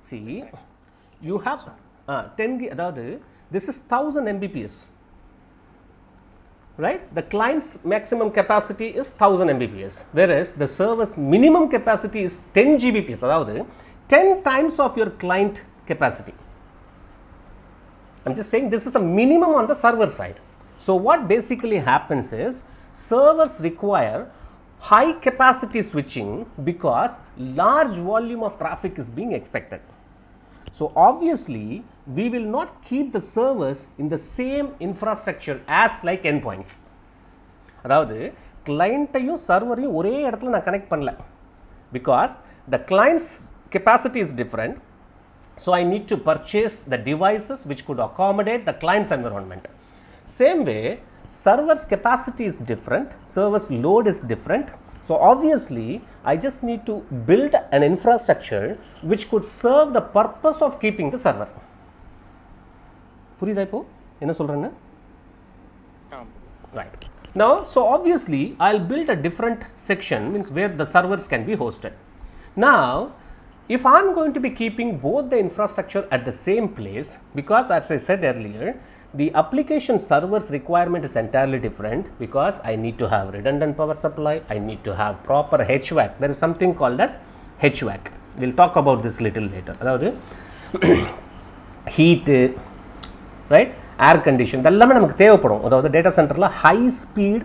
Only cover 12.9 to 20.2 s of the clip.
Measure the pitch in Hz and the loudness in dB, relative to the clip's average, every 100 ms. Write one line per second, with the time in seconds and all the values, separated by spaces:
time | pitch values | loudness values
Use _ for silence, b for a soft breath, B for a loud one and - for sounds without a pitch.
12.9 | 214 - 113 123 160 123 110 254 B B | 0 -2 -4 0 0 0 -6 -10 B B
13.9 | B - 277 381 381 294 262 311 302 262 | B 2 4 4 2 0 0 -2 0 -2
14.9 | 233 214 - 180 185 202 202 - - - | 0 -4 -4 -4 0 0 -4 -18 -20 -10
15.9 | 151 131 - - - - - - - - | -2 -2 -4 -16 -20 -20 -20 -20 -20 -20
16.9 | - - - - - - - - - - | -20 -20 -20 -20 -20 -20 -20 -20 -20 -20
17.9 | - - - - 214 208 226 262 214 233 | -20 -20 -12 -8 -8 -4 -2 -2 -4 -2
18.9 | 247 180 185 254 330 349 302 - - 240 | -2 0 2 4 4 4 2 2 2 0
19.9 | 233 208 - | 2 0 -2